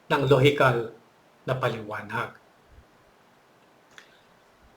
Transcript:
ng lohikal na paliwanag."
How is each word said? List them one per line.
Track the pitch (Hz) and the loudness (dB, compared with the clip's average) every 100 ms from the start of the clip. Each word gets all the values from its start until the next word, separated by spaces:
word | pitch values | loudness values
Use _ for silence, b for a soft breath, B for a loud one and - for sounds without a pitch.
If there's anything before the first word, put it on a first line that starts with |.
| - | -4
ng | 151 | -2
lohikal | 139 135 143 143 135 117 113 - _ _ _ _ | 4 4 4 4 2 2 -4 -12 _ _ _ _
na | - | -8
paliwanag." | 127 127 110 104 104 104 113 - - _ _ _ - - _ _ _ _ _ _ _ _ _ _ b b b b _ _ _ _ | -4 -4 -6 -10 -12 -10 -10 -10 -14 _ _ _ -20 -20 _ _ _ _ _ _ _ _ _ _ b b b b _ _ _ _